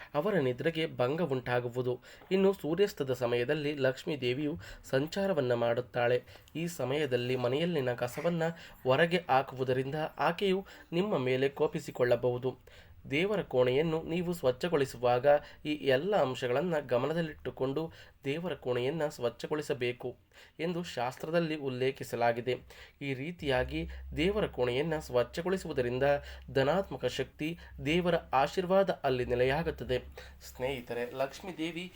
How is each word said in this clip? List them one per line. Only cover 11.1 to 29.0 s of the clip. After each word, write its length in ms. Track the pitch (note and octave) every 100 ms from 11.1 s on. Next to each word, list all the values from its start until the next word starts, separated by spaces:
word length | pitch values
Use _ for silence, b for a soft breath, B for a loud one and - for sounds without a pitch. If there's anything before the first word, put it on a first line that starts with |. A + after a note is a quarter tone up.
| F3
ಮೇಲೆ 300 | B2+ B2+ C3+
ಕೋಪಿಸಿಕೊಳ್ಳಬಹುದು. 1080 | - D#3 D#3+ - - B2 A#2+ B2+ B2 B2+ B2 - B B B -
ದೇವರ 320 | C3+ G3 G#3
ಕೋಣೆಯನ್ನು 600 | D3+ B2+ B2+ C3 E3 D#3+
ನೀವು 300 | D3+ E3 E3+
ಸ್ವಚ್ಛಗೊಳಿಸುವಾಗ 920 | E3+ B2+ B2+ F3 E3 C3+ B2 B2 B2 C#3 D3 B B
ಈ 80 | D#3
ಎಲ್ಲ 440 | D3+ C#3 C3 F3 G3+
ಅಂಶಗಳನ್ನ 580 | C3+ B2+ B2+ B2+ F3+ D#3+
ಗಮನದಲ್ಲಿಟ್ಟುಕೊಂಡು 1120 | B2+ B2 C3+ E3 D#3+ D3+ C3 - C3 C#3 E3 B B -
ದೇವರ 300 | C#3 D3+ F3
ಕೋಣೆಯನ್ನ 520 | C#3 B2+ B2 B2+ D#3+ D3+
ಸ್ವಚ್ಛಗೊಳಿಸಬೇಕು 1080 | - A#2+ - D#3+ D#3 D3 B2+ B2 B2 B2 - _ B B -
ಎಂದು 220 | D#3+ F3
ಶಾಸ್ತ್ರದಲ್ಲಿ 760 | F3 - A#2+ - D#3+ E3+ E3 D#3
ಉಲ್ಲೇಖಿಸಲಾಗಿದೆ. 1000 | C#3 B2+ C3 C3+ C3 A#2 A#2+ A#2 A#2+ B2 - B B -
ಈ 120 | C#3+
ರೀತಿಯಾಗಿ 760 | B2+ C#3+ F3+ D3 B2+ B2+ D#3 E3 B - C3
ದೇವರ 300 | E3+ G#3 E3
ಕೋಣೆಯನ್ನ 520 | - B2 B2 D#3+ D#3
ಸ್ವಚ್ಛಗೊಳಿಸುವುದರಿಂದ 1040 | D#3 B2 A#2+ - F3 F#3 F3+ C#3 A#2+ B2+ C#3 C#3+ B B -
ಧನಾತ್ಮಕ 520 | C3+ C3+ F3 G3 C3+
ಶಕ್ತಿ, 540 | B2+ B2 B2+ - D3+ E3+ B -
ದೇವರ 300 | C#3 E3+ F3 E3
ಆಶೀರ್ವಾದ 760 | - C3 D3 - F3+ F#3+ F#3
ಅಲ್ಲಿ 340 | -